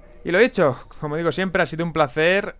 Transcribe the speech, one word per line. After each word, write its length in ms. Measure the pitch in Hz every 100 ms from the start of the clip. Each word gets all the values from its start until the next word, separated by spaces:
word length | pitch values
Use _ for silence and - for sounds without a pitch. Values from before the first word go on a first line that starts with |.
| - -
Y 80 | -
lo 80 | 175
dicho, 380 | 247 - 151 120 - -
como 160 | 156 151
digo 140 | 170
siempre, 300 | 165 190 180
ha 20 | 165
sido 200 | 160 170
un 80 |
placer 640 | 160 147 156 165 190 202 -